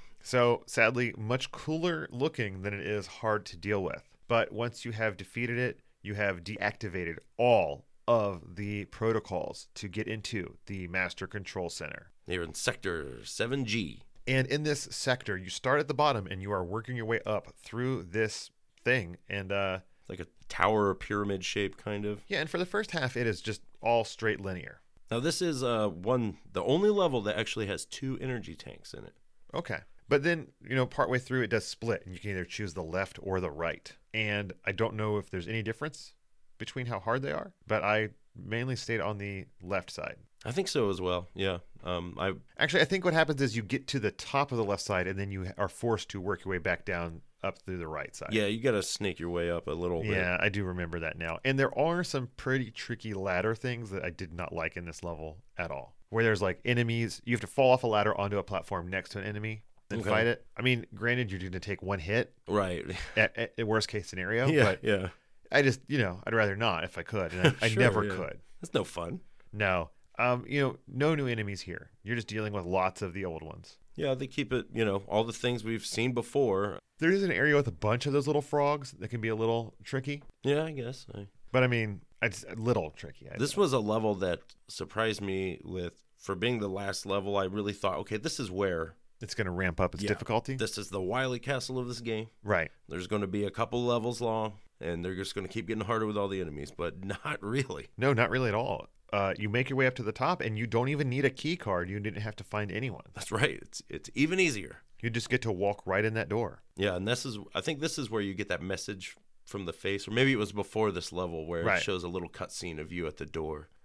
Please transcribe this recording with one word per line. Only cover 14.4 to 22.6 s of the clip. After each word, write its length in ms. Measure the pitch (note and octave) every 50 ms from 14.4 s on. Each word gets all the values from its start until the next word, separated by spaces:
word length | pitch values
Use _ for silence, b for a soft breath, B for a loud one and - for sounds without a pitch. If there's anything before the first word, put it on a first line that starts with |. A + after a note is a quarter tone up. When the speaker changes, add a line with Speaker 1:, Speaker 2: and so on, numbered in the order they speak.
| C3 -
Speaker 1:
in 160 | B2+ D3+ D3+
this 180 | D3+ C#3+ C3+ - -
sector, 480 | - - - C3+ B2+ B2 - - G2 F#2
you 100 | F#2 F#2
start 320 | - - - B2+ C3+ D3
at 80 | D3 C#3
the 60 | C#3+
bottom, 320 | A#2+ D3 D3 C3+ A2 G2 -
and 120 | G2 F#2 F#2+
you 100 | G2+ G#2
are 100 | F#2+ F2+
working 300 | E2+ G2 A2 A2+ - B2+
your 120 | A#2+ A2+
way 140 | A2 A#2 A2 -
up 300 | G#2 G#2+ G2+ - - -
through 460 | - - - - A#2 B2 B2+ C3 G#2+ F2
this 480 | F2 E2+ A2 A2 G#2+ - - - - - _ _ _ _ _ -
thing. 320 | A#2+ B2+ B2+ G2 E2 F2+ - - -
And, 200 | F#2 G2+ G2 F#2+
uh, 300 | G2+ G2 G2 F#2+ F#2 F#2 F2+ - - _ _ -
Speaker 2:
Like 120 | F#2 F2+
a 60 | F2+ - _ - - -
tower 380 | - - E2+ G2 A2 G#2+ G2+ G2
or 60 | F#2
pyramid 500 | G2 - - G#2+ G#2 G#2 G2+ G2 F#2+ F2+
shape, 320 | - - - G2+ G2 - -
kind 260 | - G#2+ G#2 G#2 G#2
of. 160 | G#2 G#2 G2+ - -
Speaker 1:
Yeah, 120 | G3+ D#3
and 80 | D#3 D#3+
for 80 | -
the 80 | E3